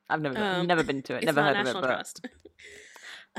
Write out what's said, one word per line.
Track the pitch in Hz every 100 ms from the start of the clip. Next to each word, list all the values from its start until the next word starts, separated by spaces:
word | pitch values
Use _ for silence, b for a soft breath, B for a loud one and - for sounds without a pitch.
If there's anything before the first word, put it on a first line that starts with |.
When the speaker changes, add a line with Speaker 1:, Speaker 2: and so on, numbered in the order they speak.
| -
Speaker 1:
I've | 156
never, | 151 135
Speaker 2:
Um, | 208 180 175
Speaker 1:
never | 170
been | 151 139
to | 131
it. | 123
Speaker 2:
<laughs> |
it's | 160
Speaker 1:
Never | 143
Speaker 2:
not | 147 131
Speaker 1:
heard |
Speaker 2:
National | 131 117
Speaker 1:
of |
it, | 131
but |
Speaker 2:
Trust. | 117 - - -
<laughs> | - - _ B B B B B B B